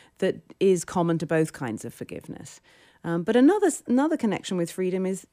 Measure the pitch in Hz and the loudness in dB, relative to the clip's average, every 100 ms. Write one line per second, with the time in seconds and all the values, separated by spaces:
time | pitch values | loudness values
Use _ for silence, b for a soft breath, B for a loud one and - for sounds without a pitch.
0 | B - 190 - - - 190 180 - 190 | B -4 -4 -4 -12 0 2 2 0 -2
1 | 170 165 165 160 160 - 123 107 117 - | 0 0 0 0 0 -4 -8 -8 -10 -14
2 | - - - - 151 - b b b b | -12 -12 -14 -16 -18 -20 b b b b
3 | 170 170 175 233 277 403 359 - - 247 | -6 -2 2 6 8 6 2 0 0 0
4 | 302 330 226 175 - 185 170 - 185 185 | 2 0 0 -2 -4 -4 -4 -4 -2 -2
5 | 185 190 - | -2 -4 -10